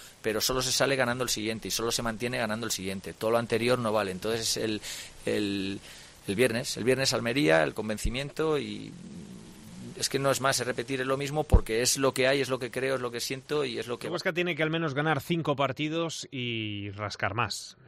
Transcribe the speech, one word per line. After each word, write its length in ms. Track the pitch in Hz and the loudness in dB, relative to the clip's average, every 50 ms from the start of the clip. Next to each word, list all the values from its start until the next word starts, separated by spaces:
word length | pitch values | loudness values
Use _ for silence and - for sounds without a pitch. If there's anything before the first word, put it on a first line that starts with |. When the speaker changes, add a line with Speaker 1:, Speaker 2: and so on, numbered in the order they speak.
| - - - - | -18 -20 -14 -6
Speaker 1:
Pero 180 | - 110 104 107 | -2 0 0 2
solo 220 | - - 131 131 | 2 2 2 2
se 100 | 127 127 | 0 2
sale 240 | 120 - 135 135 139 | 2 2 4 4 4
ganando 280 | 131 127 120 120 127 123 | 4 2 2 2 0 0
el 80 | 113 | -2
siguiente 360 | - 110 107 110 113 110 - 95 | -2 -2 -2 -2 -4 -4 -4 -4
y 40 | |
solo 200 | - - 113 117 | -2 -2 0 0
se 120 | 113 - 120 | 0 0 0
mantiene 340 | 117 110 98 120 120 127 127 | -2 -2 -2 -2 -2 -2 0
ganando 300 | 117 107 107 113 117 107 | 0 0 -2 -2 -2 -2
el 40 | |
siguiente. 420 | - - 92 95 95 98 - 87 82 | -2 -2 -2 -4 -6 -6 -6 -10 -6
Todo 180 | - - 110 | -2 2 4
lo 60 | 117 117 | 4 4
anterior 400 | 117 107 117 110 117 120 123 123 | 4 4 2 2 4 4 4 4
no 120 | 120 110 | 4 2
vale. 200 | 107 107 101 95 | 2 2 2 2
Entonces 440 | 92 90 - 113 113 113 113 - - 120 | -2 -2 -2 -2 0 0 0 0 0 0
el, 240 | 117 110 107 104 - - - - - - - - - | 0 0 -2 -2 -4 -8 -10 -10 -12 -14 -14 -8 -2
el, 540 | 110 110 107 104 101 101 101 95 98 98 101 - - - - - - - - - - | -2 0 2 2 0 0 0 -2 -2 -4 -6 -10 -14 -18 -18 -18 -20 -20 -10 -6 -2
el 80 | 98 | 2
viernes, 420 | 95 127 123 113 117 135 - - 117 | 4 4 4 4 0 -4 -4 -4 0
el 60 | 107 | 2
viernes 280 | 123 127 127 135 131 131 | 2 4 4 2 2 0
Almería, 500 | 113 117 117 120 139 151 156 160 160 156 | 0 0 0 2 2 4 6 6 6 6
el 100 | 139 117 | 4 0
convencimiento 840 | - 107 107 107 104 - 107 110 131 143 143 - - 156 160 156 143 | -2 -4 -4 -2 -2 -2 -2 -2 -2 -4 -6 -4 -2 0 2 2 0
y 340 | 120 107 104 104 107 - 50 - - - - - - - - - - - - - - - - - 120 120 - | 0 -4 -6 -8 -10 -10 -12 -14 -14 -14 -14 -14 -14 -14 -16 -16 -16 -18 -18 -18 -18 -16 -14 -12 -12 -12 -8
es 140 | - - - | -4 -2 -2
que 80 | - 135 | 0 2
no 140 | 139 139 | 2 2
es 100 | 127 123 | 2 4
más, 180 | 131 135 131 - | 2 2 2 2
es 60 | 123 | 0
repetir 400 | 120 120 - 120 123 135 127 127 | -2 -2 -2 -2 -2 -2 -2 0
lo 120 | 135 135 135 | 0 0 0
mismo 260 | 143 139 147 156 143 | 0 -2 -2 -2 4
porque 400 | - - 147 - - 113 113 123 | 6 6 6 6 6 2 2 2
es 140 | 123 - 139 | 2 2 4
lo 180 | 135 135 - | 4 4 4
que 120 | - 127 131 | 4 4 4
hay, 140 | 139 143 | 4 4
es 80 | 131 117 | 2 0
lo 80 | 131 123 | 0 -2
que 140 | 127 117 | -2 -4
creo, 240 | - 127 131 131 135 | -4 -2 0 0 0
es 60 | 127 | 0
lo 100 | 123 120 | -2 -4
que 80 | 117 117 | -4 -4
siento 440 | - - 135 131 131 - 151 151 143 | -4 -4 -6 -6 -4 -2 -2 0 0
y 140 | 127 113 110 | -2 -2 -4
es 100 | 113 120 | -4 -4
lo 120 | 120 - | -6 -6
que 80 | - 143 | -4 -4
Speaker 2:
El 60 | 170 | -4
Huesca 200 | 165 - 190 165 | -2 -2 -2 0
tiene 220 | 175 175 175 165 | 0 0 0 0
que 80 | 143 156 | 0 0
al 80 | 156 | 0
menos 240 | 160 165 165 156 127 | 0 0 0 0 0
ganar 260 | 143 147 160 156 139 | 0 0 2 0 0
cinco 340 | - - 175 165 147 151 143 | 0 0 0 0 0 0 2
partidos 720 | 123 139 131 127 - 151 151 156 165 170 160 - - - - | 2 2 0 0 -2 -2 -2 -2 -2 -2 -2 -4 -8 -8 -8
y 580 | - 131 123 120 117 110 110 107 104 101 101 101 | -6 -6 -4 -4 -2 -2 -4 -4 -4 -6 -6 -8
rascar 440 | 98 104 107 98 - - - 101 101 | -6 -6 -6 -6 -4 -2 -2 0 2
más. 420 | 117 117 - - - - - - - - | 0 0 -2 -2 -6 -10 -14 -16 -20 -18